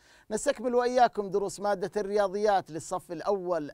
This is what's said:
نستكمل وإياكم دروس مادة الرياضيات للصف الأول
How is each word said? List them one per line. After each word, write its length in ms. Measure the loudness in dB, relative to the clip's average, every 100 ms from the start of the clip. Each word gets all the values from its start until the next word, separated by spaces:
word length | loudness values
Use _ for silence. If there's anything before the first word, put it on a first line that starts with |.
| _ -20 -8
نستكمل 440 | -4 -2 -2 0
وإياكم 560 | 0 2 4 4 2 -2
دروس 300 | -2 -2 -4
مادة 400 | -2 -2 -2 -4
الرياضيات 680 | 0 2 2 2 2 2 0
للصف 420 | -8 -6 -8 -8
الأول 580 | -6 -2 -2 0 -2 -2